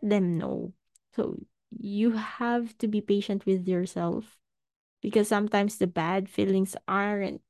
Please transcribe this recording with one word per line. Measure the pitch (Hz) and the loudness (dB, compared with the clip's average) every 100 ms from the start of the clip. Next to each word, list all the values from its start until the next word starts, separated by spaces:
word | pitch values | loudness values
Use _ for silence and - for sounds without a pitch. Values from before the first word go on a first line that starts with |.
| 208 | 2
them | 208 180 165 | 2 2 0
know. | 135 127 117 - _ _ _ - | -2 -4 -6 -12 _ _ _ -4
So, | - - - _ - | -4 -4 -12 _ -20
you | - 202 202 233 | -14 -6 0 2
have | 220 220 - 240 240 233 - | 2 -4 -4 -2 -2 -2 -4
to | 220 | -2
be | 208 | 0
patient | 208 202 202 196 - | 2 0 2 -2 0
with | 190 180 | 0 2
yourself | 180 185 180 170 - 214 _ _ _ _ _ _ _ | 0 0 -2 -2 -2 -6 _ _ _ _ _ _ _
because | - 214 208 | 0 2 4
sometimes | 208 208 202 208 - | 2 2 2 0 0
the | 185 | -2
bad | 175 160 190 190 | 0 0 0 -2
feelings | - 196 190 190 - - | -2 2 2 2 -4 -2
aren't | 190 202 202 190 - | 0 0 -2 -4 -6